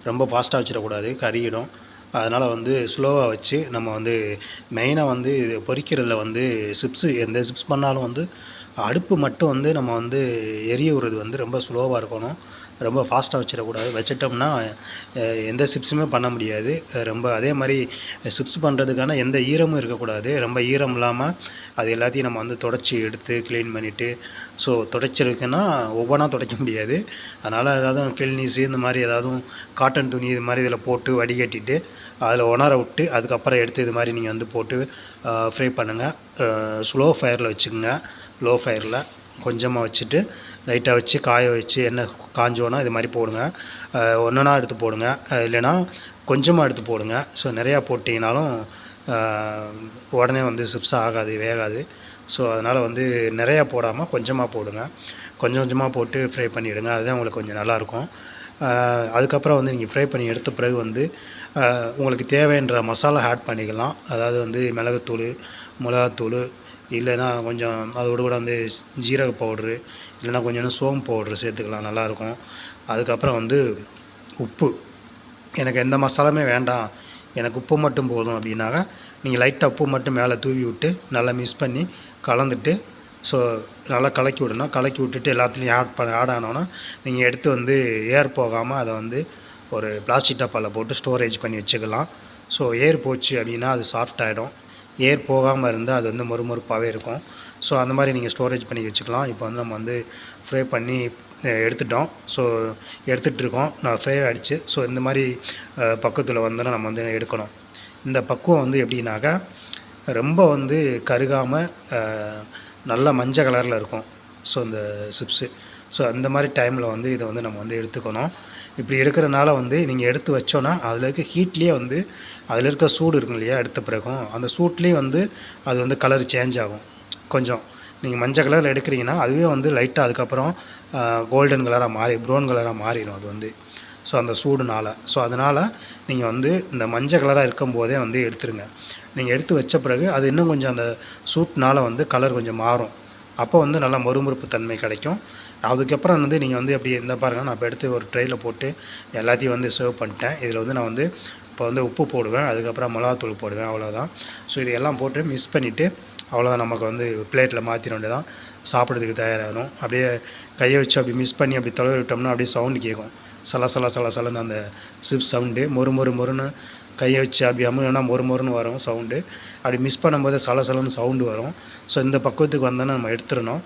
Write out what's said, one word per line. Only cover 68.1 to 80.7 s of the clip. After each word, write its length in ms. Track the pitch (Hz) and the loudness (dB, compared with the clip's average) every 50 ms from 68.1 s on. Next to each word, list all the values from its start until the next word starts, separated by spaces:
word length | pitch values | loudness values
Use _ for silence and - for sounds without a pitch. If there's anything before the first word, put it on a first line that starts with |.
| 120 | 0
கூட 180 | 120 123 123 123 | 0 0 0 0
வந்து 360 | 120 117 120 120 117 113 110 - - - - - 135 | 0 -2 -2 -2 -2 -2 -4 -6 -8 -12 -12 -8 -4
ஜீரக 340 | 120 117 131 131 135 127 120 - | -2 0 2 2 2 0 0 -2
பவுட்ரு, 420 | 120 110 110 107 107 113 117 120 - - - - - - - - | -4 -4 -4 -4 -4 -6 -6 -6 -8 -16 -18 -18 -18 -18 -18 -10
இல்லைன்னா 200 | - 117 120 123 | -6 -2 0 0
கொஞ்சோண்டு 260 | 117 120 117 120 120 127 | 0 0 -2 -2 -2 -2
சோம்பு 440 | 123 - 135 135 139 139 117 123 | -2 0 0 0 0 -2 -2 -2
பவுட்ரு 140 | 117 110 104 | -2 -2 -2
சேர்த்துக்கலாம், 580 | 101 107 98 120 117 110 110 110 104 110 107 107 107 | -4 -6 -4 -4 -6 -6 -6 -8 -6 -6 -6 -6 -4
நல்லாயிருக்கும். 420 | 107 110 113 107 107 - 110 110 117 - - - - - - - - - - | -2 -2 -2 -2 -4 -6 -6 -8 -8 -10 -14 -18 -18 -16 -16 -18 -18 -18 -8
அதுக்கப்புறம் 480 | - 113 113 123 120 117 117 - 139 123 | -4 -2 -2 0 0 0 2 2 2 2
வந்து 440 | 117 113 113 131 143 131 117 104 101 104 - - - - - - - - - - - | 2 0 2 2 2 2 2 -2 -6 -10 -18 -20 -20 -20 -20 -20 -20 -20 -20 -8 -8
உப்பு. 400 | 127 110 - - 165 131 - - - - - - - - - - - - - - - - - | -8 -8 -2 0 0 0 0 -2 -12 -20 -20 -20 -20 -20 -20 -20 -20 -20 -20 -20 -20 -10 -6
"எனக்கு 260 | - 135 131 120 127 | -2 -2 0 2 2
எந்த 180 | 123 131 135 139 | 2 4 4 4
மசாலாமே 460 | 135 135 - - 143 151 151 156 147 | 4 2 4 4 4 4 4 4 2
வேண்டாம், 460 | 127 120 123 127 123 123 120 110 104 - - - - - - - - - | 2 2 2 2 2 0 0 -2 -4 -8 -14 -20 -20 -20 -20 -20 -10 -6
எனக்கு 240 | 127 117 120 113 127 | -4 -4 -2 -4 -6
உப்பு 200 | 123 - 160 151 | 0 2 2 4
மட்டும் 300 | 151 143 127 143 131 123 | 4 2 2 2 0 0
போதும்" 320 | 120 117 113 117 117 113 | 0 0 0 -2 -2 -4
அப்படின்னாக்கா, 460 | 110 110 110 110 110 110 127 165 190 - - - - - - - | -4 -4 -4 -2 -2 0 0 0 -2 -2 -8 -20 -20 -20 -18 -8
நீங்க 240 | - 135 127 120 123 | -4 0 2 4 4
லைட்டாக 180 | 135 139 - 156 | 4 4 4 2
உப்பு 220 | 135 127 - 156 | 2 4 2 0
மட்டும் 280 | 139 135 131 131 139 131 | 2 2 0 0 0 0
மேலே 240 | 123 123 123 123 113 | 2 2 2 2 0
தூவி 240 | 131 135 131 131 | 0 -2 0 0
விட்டு, 360 | 127 120 | 0 -2